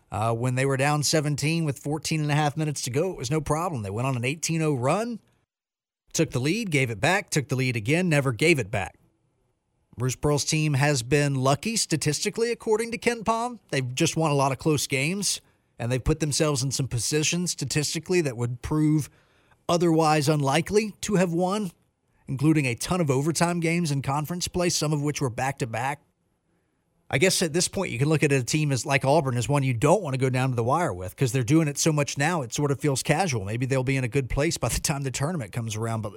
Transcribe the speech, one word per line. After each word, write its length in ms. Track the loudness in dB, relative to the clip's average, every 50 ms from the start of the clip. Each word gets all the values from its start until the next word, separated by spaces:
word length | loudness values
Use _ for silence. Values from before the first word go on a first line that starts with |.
| _ _
Uh, 200 | -6 -2 -2 0
when 260 | 0 0 0 0 0
they 100 | 2 0
were 100 | 2 2
down 260 | 2 2 2 2 2 2
seventeen 600 | 2 2 0 0 0 -2 -2 0 0 0 0 0
with 140 | -2 -4 -4
fourteen 420 | -4 -6 -6 -4 -4 -2 -2 -2
and 100 | 0 0
a 40 | 2
half 200 | 2 2 0 0
minutes 280 | -2 -2 -4 -4 -4 -6
to 80 | -4
go, 220 | -2 -2 -2 -2 -4
it 40 |
was 140 | -6 -6 -2
no 100 | -2 -2
problem. 420 | 0 0 0 0 0 -2 -4 -4 -4
They 60 | -4
went 200 | -4 -4 -2 -2
on 80 | -2
an 100 | -2 -2
eighteen 340 | -4 -4 -4 -4 -4 -2 0
oh 140 | 0 0 0
run, 460 | 0 0 0 0 0 -2 -4 -8 -10 _ _ _ _ _ _ _ _ _ _ _ _ _ _ _ _ _ _ -2
took 200 | 0 0 0 0
the 80 | 0
lead, 300 | 0 0 0 -2 -2 -2
gave 200 | 0 0 0 0
it 100 | -2 0
back, 300 | 0 2 2 2 0 -2
took 180 | -2 -2 -2 0
the 80 | 0
lead 200 | 0 0 0 -2
again, 340 | -2 0 0 0 2 2 2
never 220 | 2 2 2 2 0
gave 260 | 2 4 4 4 4
it 120 | 2 -2
back. 280 | -4 -4 -4 -6 -8 _ _ _ _ _ _ _ _ _ _ _ _ _ _ _ _ _ _ _ _
Bruce 200 | -6 -4 -4 -2
Pearl's 280 | 0 0 2 2 2 2
team 300 | 0 0 2 2 2 2
has 280 | 4 4 4 2 2 0
been 340 | 2 2 2 2 2 0
lucky 400 | 2 2 2 2 2 0 -2 -2
statistically, 720 | -2 -2 0 -2 -2 0 0 -2 -2 -2 -4 -2 -2 -2 -2
according 400 | -2 -2 0 0 0 2 0 -2
to 80 | -6 -2
KenPom. 640 | 0 0 0 0 0 0 0 0 -2 -4 -6 -10 _ _
They've 240 | -2 -2 -2 -2 -2
just 220 | 0 0 0 2
won 140 | 2 2 2
a 40 | 4
lot 180 | 4 2 2 0
of 60 | 0
close 280 | 0 0 0 0 0
games, 540 | -2 -2 0 0 0 -2 -2 -2 -4 -4 -6 -8 _ _ _ _ _ _ -8
and 120 | -4 -2
they've 140 | -2 0 0
put 160 | 0 0 0
themselves 420 | 0 -2 0 0 0 0 0 0 -2
in 100 | -2 -2
some 160 | -2 -4 -4
positions 640 | -4 -4 -2 0 0 0 0 0 0 0 -2 -4 -4
statistically 680 | -6 -6 -4 -2 -2 -2 -2 -4 -6 -2 0 0 2
that 160 | 2 0 -2
would 240 | -4 -4 -4 -4 -6
prove 480 | -4 -2 0 2 4 4 4 2 0 -2 -10 _ _ _ _ _ _ _ _ _ _
otherwise 640 | 0 0 2 4 4 4 4 4 4 4 4 4 2
unlikely 640 | 2 2 2 2 2 2 0 2 0 0 0 0 -4 _
to 140 | -4 0 2
have 180 | 2 2 2 0
won, 400 | 0 0 0 0 -2 -4 -6 -8 _ _ _ _ _ _ _ _ _ _ -8
including 380 | -4 0 2 4 4 4 2
a 80 | 0 -2
ton 260 | -2 -2 -2 0 0
of 100 | 2 2
overtime 500 | 2 2 0 0 0 0 0 0 0 0
games 300 | 0 0 0 0 0 0
in 120 | -2 -2 -2
conference 440 | -2 -2 -2 -2 -4 -6 -6 -6
play, 220 | -4 -2 -2 0 0
some 240 | 0 0 0 0 0
of 100 | 0 0
which 200 | -2 -2 -2 -4
were 80 | -4
back-to-back. 720 | -2 -2 -4 -4 -4 -4 -6 -6 -4 -4 -4 -4 -6 -8 _ _ _ _ _ _ _ _ _ _ _ _ _ _ _ _ _ _ _ _ _ -4 0
I 60 | 2
guess 240 | 4 4 4 2 0
at 100 | 0 0
this 160 | 0 -2 -2
point 240 | -2 -4 -4 -4 -2
you 60 | -2
can 100 | 0 2
look 140 | 2 2 2
at 100 | 4 2
a 100 | 2 0
team 300 | 0 0 0 0 0 0
as, 140 | -2 0
like 180 | 0 0 2 4
Auburn 320 | 4 4 4 4 2 0
as 100 | -2 0
one 160 | 0 0 0 2
you 120 | 0 0
don't 280 | 2 4 4 4 4 2
wanna 140 | 0 -4
go 140 | -2 0 0
down 180 | 0 0 0 0
to 80 | 0
the 80 | 0 0
wire 300 | 2 2 2 0 0 -2
with 200 | -4 -8 -8 -4
'cause 180 | -2 -2 0 0
they're 120 | 0 0
doing 240 | 2 4 4 4 2
it 80 | 0
so 160 | 0 0 2 2
much 240 | 2 0 -2 -2
now, 240 | 0 0 0 0 0
it 140 | -2 -4 -2
sort 160 | 0 0 0
of 100 | 0 0
feels 220 | 0 0 0 0 0
casual. 420 | 0 2 2 2 0 0 -2 -4
Maybe 220 | -4 -4 -4 -2
they'll 180 | 0 0 0 0
be 140 | 0 0 -2
in 60 | -2
a 40 | -2
good 220 | -2 -2 -2 -2
place 260 | 0 0 0 0 -2
by 120 | -2 -4 -4
the 120 | -2 -2
time 220 | -2 -2 -2 -2 -4
the 80 | -6
tournament 420 | -4 -4 -4 -4 -4 -4 -8 -8 -6
comes 240 | -6 -6 -6 -4
around. 240 | -4 -4 -2 -2 -4
But 140 | -4 -6 -8